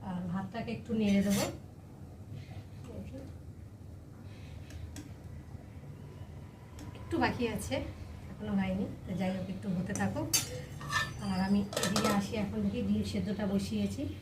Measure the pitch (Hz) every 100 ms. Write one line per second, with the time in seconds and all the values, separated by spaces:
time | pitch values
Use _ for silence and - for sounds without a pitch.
0 | 196 180 180 190 196 226 220 226 - 220
1 | 208 196 196 196 - - - - - -
2 | - - - - - - - - - -
3 | - 262 277 - - - - - - -
4 | - - - - - - - - - -
5 | - - - - - - - - - -
6 | - - - - - - - - - -
7 | - 330 247 - 233 208 - 277 - -
8 | - - - - 214 202 190 190 - -
9 | - 190 185 190 180 185 202 175 180 196
10 | 196 285 320 - - - - - - -
11 | - - 202 185 190 202 202 - 180 214
12 | 214 202 - 220 202 214 196 240 202 208
13 | 202 202 180 196 202 196 - 214 202 -
14 | 294 -